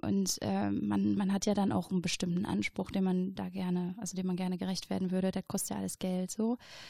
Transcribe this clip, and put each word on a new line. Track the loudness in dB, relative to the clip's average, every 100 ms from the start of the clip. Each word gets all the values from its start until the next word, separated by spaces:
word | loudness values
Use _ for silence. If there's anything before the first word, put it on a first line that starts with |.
und, | 0 2 2 0
äh, | 0 0 2
man, | 0 2 2 4 4
man | 2
hat | 2 4
ja | 4
dann | 4
auch | 2 2
einen | 0
bestimmten | 0 0 0 0 0
Anspruch, | 0 -2 -2 -2
den | 0
man | 2 2 0
da | -4 -6
gerne, | -4 0 0 -2 -4
also | -6 -2
dem | -2
man | 0
gerne | 0 -2
gerecht | -2 -4 -2
werden | 0 2
würde, | 2 2
der | 0
kostet | -2 -4 -2
ja | -2
alles | -4 -4
Geld | -2 -2 -2
so. | 0 0 -2 -6 -18